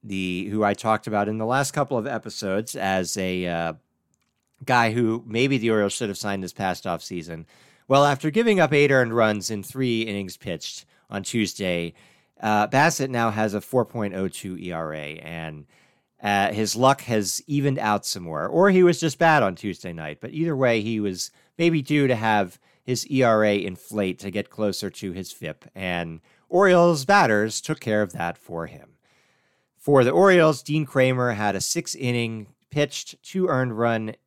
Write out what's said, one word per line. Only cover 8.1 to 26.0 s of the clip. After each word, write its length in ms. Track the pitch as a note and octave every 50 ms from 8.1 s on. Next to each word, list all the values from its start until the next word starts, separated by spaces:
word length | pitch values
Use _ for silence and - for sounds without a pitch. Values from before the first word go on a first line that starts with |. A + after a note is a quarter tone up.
| C#3+ C3+ - D#3
giving 300 | C#3+ A3 A#3 A#3 G#3+ F#3+
up 120 | E3 C#3+
eight 180 | D3 D3 D3 C#3+
earned 240 | C#3+ C3 B2 A2+ A2+
runs 360 | A#2 A2+ G#2+ G#2 G#2 F2+ -
in 120 | A2+ G2+
three 400 | G2 - - C3 C3 B2 A#2 A2+
innings 360 | A2+ A2+ G2+ G2+ G2 F#2 - -
pitched 480 | - G#2+ F2 D#2 - - - - - _ _ _ _ _
on 120 | - G2+
Tuesday, 720 | F#2 - - A#2+ G#2+ F2+ - - G2+ F#2 F2 E2+ E2+ E2+ - _ _ _ _ _ _ _ _ _
uh, 260 | - A2 G#2+ G#2 G#2+ G#2
Bassitt 420 | - C3 D3 E3+ D#3+ - C3+ C3+
now 200 | B2+ A#2 A#2 A2+
has 220 | G#2 A2 A2 G#2+
a 80 | G2 G#2
four 240 | - - - B2+ A2+
point 300 | - - A#2+ G#2+ G2+ F2+
oh 140 | F#2+ F#2+ F#2
two 280 | - - - F#2 F#2
E 160 | F2 F#2 F2+
R 220 | F2 D#2+ E2 D#2 D#2
A, 240 | D#2 D2+ D2 D#2 E2
and, 480 | - D#2 E2 E2 D#2+ D#2+ D#2 D2+ D2 _ _ _ _ _ _ _ _ _ _ _
uh, 320 | - G#2 G2+ G2 G2 -
his 220 | G#2 G#2 A2 G2+ -
luck 280 | A2+ B2+ C3 C#3 -
has 380 | - - A#2 A2 G2+ F#2 - - -
evened 320 | - D3 D3 C#3 C#3+ C3+ B2+
out 260 | A2 G#2+ G#2 G2+ -
some 200 | - - G2+ F2
more, 220 | E2 D#2+ D2+ D#2+
or 240 | G#2 - E3 F#3 G3+
he 120 | F#3 F#3
was 160 | F3+ F3 E3+ -
just 200 | E3 D#3+ C3+ _
bad 240 | E3 E3 D#3 D3
on 120 | A#2 G2 F#2
Tuesday 380 | - - G#2 F2+ - - F#2
night. 260 | E2+ E2 D#2 D2+ D2+ _
But 120 | - B2+
either 240 | - D3+ E3 E3+ D3+
way, 240 | C3 C3+ B2 A#2 A2+
he 180 | G#2 A2+ A2+ G#2+
was 320 | G#2 G2+ F#2+ F2 - - _ _ _ _ _
maybe 240 | - E3+ E3+ E3 D#3
due 280 | C3+ - D3+ D3 C#3 B2+
to 80 | B2+
have 420 | A2+ A2 A2 A2 G#2 G2 F2+ - _ _ _ _ _
his 260 | _ - B2+ A#2 - -
E 120 | - C3
R 220 | B2+ A#2 A2+ G#2+ G#2+
A 200 | G#2+ G2+ G2+ F2+
inflate 540 | F#2+ F2+ F2+ - - A2 G#2+ G2+ F#2 F2+ _
to 100 | G2+ G2+
get 200 | F2+ G#2 G2 _
closer 400 | - - G#2+ G#2 F#2+ - - G2
to 220 | - - - F#2+
his 180 | E2+ F#2 F#2 -
fip, 340 | - - - D#2 D2+ _ - - _
and 460 | F#2+ F#2+ F2+ F2+ F2